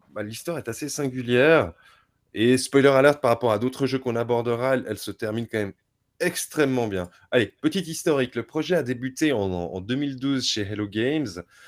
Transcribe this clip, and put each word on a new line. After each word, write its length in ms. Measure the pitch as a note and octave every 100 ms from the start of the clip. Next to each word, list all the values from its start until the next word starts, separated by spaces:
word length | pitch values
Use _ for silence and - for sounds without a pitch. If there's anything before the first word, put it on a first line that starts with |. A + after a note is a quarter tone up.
| _
bah, 140 | G#2
l'histoire 340 | G#2+ A2+ - D#3+
est 100 | -
assez 220 | A2+ D3
singulière. 840 | - C#3 B2+ A#2+ B2 C#3+ D#3+ F2+ - _ _ _ _ _
Et 240 | - A#2 B2+
spoiler 320 | - C#3 C#3
alert 320 | C3+ C#3+ C#3+
par 80 | B2
rapport 220 | A#2 A#2+
à 80 | G#2
d'autres 260 | B2 C3 C3+
jeux 140 | C3
qu'on 160 | B2+ A#2
abordera, 580 | A#2 A#2+ A#2+ A#2 B2+
elle, 120 | C3 -
elle 100 | G#2
se 140 | -
termine 360 | G2 A2 A2 A#2
quand 120 | A2
même 140 | G2+ - _ _ _ _
extrêmement 680 | F3 F3 - D3+ C#3 B2+ A2+
bien. 220 | F#2+ F2 - _
Allez, 240 | - G#2 -
petit 200 | D#3 G3
historique. 520 | D#3+ D#3+ F3 C#3+ B2+ A#2+
Le 80 |
projet 320 | A2+ D#3 D3+ F3
a 80 |
débuté 480 | B2 B2 C3 B2+ D#3
en, 100 | A#2+
en 400 | G2 F2+ F2 F#2
deux 140 | G2 C3
mille 200 | C#3+ C3
douze 300 | C3+ C3+ B2
chez 140 | A2
Hello 260 | G2 G#2+ G#2
Games. 400 | G#2+ B2 D#3 B2 F2 - _